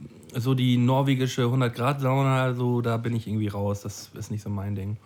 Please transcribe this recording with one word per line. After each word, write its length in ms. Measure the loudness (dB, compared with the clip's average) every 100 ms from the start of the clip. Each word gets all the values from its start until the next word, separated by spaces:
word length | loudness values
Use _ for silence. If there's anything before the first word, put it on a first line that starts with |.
| -14 -20 -10 -2
so 160 | 0
die 240 | 2 4 4
norwegische 720 | 4 4 4 2 0 0 2
hundert 260 | 2 0
Grad 280 | 0 -2 0
Sauna, 500 | 0 2 2 2 0
so 300 | 0 0 0
da 160 | 0 -2
bin 180 | -2 -4
ich 100 | -2
irgendwie 220 | -2 -2
raus. 320 | -2 -4 -4
Das 300 | -8 -12 -14
ist 180 | -12 -8
nicht 120 | -8
so 80 | -6
mein 240 | -6 -6
Ding. 240 | -6 -6 -8